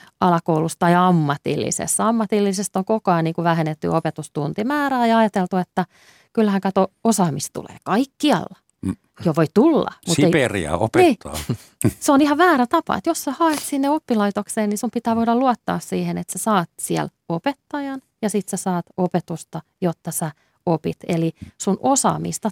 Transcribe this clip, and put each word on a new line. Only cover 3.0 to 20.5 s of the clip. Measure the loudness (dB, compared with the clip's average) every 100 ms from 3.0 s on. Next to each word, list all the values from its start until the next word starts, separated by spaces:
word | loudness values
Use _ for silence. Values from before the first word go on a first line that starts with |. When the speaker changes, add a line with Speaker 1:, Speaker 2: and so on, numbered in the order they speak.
| 0
Speaker 1:
ajan | 0
niin | 0
kuin | 0
vähennetty | 0 0 -2 -2 -2
opetustuntimäärää | 0 -2 -6 -10 -6 -6 -4 -4 -2 -2 0 2
ja | 4
ajateltu, | 2 2 0 -2
että | -2 -4 -6 _ _ _ _
kyllähän | 0 0 2
kato, | 0 0 -2 _
osaamista | 0 2 0 0 -8 -12
tulee | -14 -14
kaikkialla. | -2 -2 -2 _ 0 0 -2 -14 _ _
Speaker 2:
Mm. | -8 -8 _ _
Speaker 1:
Jo | -2 2
voi | 2
tulla, | 4 4 4 0 -6 -2
mut | 2
ei |
Speaker 2:
Siberia | 4 4 2 0 -2 0
opettaa. | 2 4 4 4 -6 -10 -6
Speaker 1:
Niin. | -8 -8 _ -2 0
Se | 2
on | 4
ihan | 4 4
väärä | 4 4 2
tapa, | 0 0 -2
että | -2
jos | -4
sä | -6
haet | 0 0 0
sinne | -4 -2 0
oppilaitokseen, | -2 0 0 0 -2 -6 -4 -2
niin | -2
sun | -4
pitää | -4 -2 0
voida | 2 2
luottaa | 2 0 -4 -6
siihen, | -4 -4 -4 -6
että | -8
sä | -6
saat | 0 0 0 -8
siellä | -6 -4 -4 -10 -8
opettajan | -6 -4 -8 _ -8 -8 -10 -14 _
ja | -4
sit | -4 -6
sä | -6
saat | -4 -4 -6 -4
opetusta, | -2 -2 -6 -12 -12 -16 -16 _
jotta | -4 -4 -8
sä | -8 -8 -10 _